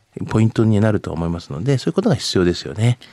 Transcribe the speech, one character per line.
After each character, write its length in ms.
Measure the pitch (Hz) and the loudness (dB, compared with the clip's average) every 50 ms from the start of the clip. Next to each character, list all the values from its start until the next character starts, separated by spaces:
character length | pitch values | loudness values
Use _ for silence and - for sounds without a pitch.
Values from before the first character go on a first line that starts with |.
| _ _ _ - - - | _ _ _ -12 -6 -2
ポ 140 | - 110 | 2 2
イ 20 | 110 | 2
ン 60 | 113 | 4
ト 160 | - - 113 | 2 2 2
に 140 | 110 110 101 | 4 4 4
な 120 | 107 110 | 4 2
る 80 | 104 90 | 2 0
と 120 | - 85 | -4 -6
思 120 | 80 80 85 | -4 -4 -2
い 60 | 85 | -4
ま 100 | 85 82 | -4 -6
す 100 | - - | -8 -10
の 140 | 69 73 98 | -10 -6 -2
で、 140 | 135 143 127 | -2 -2 0
そ 100 | - - | -2 -2
う 20 | |
い 20 | |
う 0 | 170 | -2
こ 80 | - | 0
と 80 | 196 240 | 0 0
が 60 | 143 | 0
必 200 | 92 - - - | 0 -2 -2 0
要 80 | 101 90 | 2 2
で 80 | 87 | 2
す 160 | 85 - - 69 | 0 -2 -6 -8
よ 60 | 69 | -4
ね。 240 | - 110 120 123 - - - | 0 0 0 0 0 -6 -16